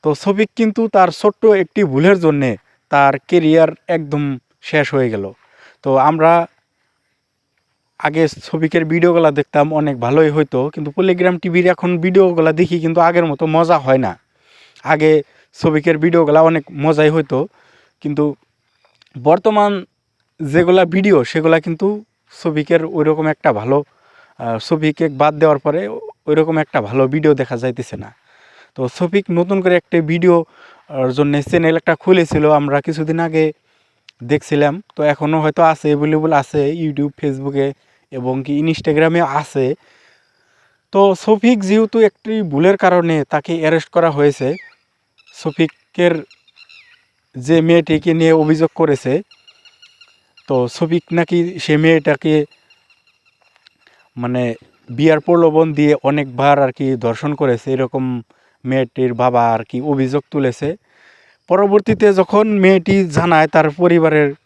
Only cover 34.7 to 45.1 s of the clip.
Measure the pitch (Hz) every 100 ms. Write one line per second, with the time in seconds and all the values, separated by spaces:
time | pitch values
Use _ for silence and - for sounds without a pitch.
34.7 | 165 - - 151 143 151 160 156 151 165
35.7 | 156 151 147 151 156 160 147 135 151 143
36.7 | 165 160 143 143 - 151 135 139 139 139
37.7 | 139 _ _ _ 135 123 131 135 143 160
38.7 | 160 - 151 160 170 156 143 147 147 127
39.7 | 156 _ _ _ _ _ _ _ _ _
40.7 | _ _ 196 196 185 - 214 233 240 190
41.7 | 214 220 226 214 _ 214 220 185 143 175
42.7 | 202 185 180 170 156 139 151 - 165 156
43.7 | 160 - 175 165 147 147 143 131 180 -
44.7 | _ _ _ _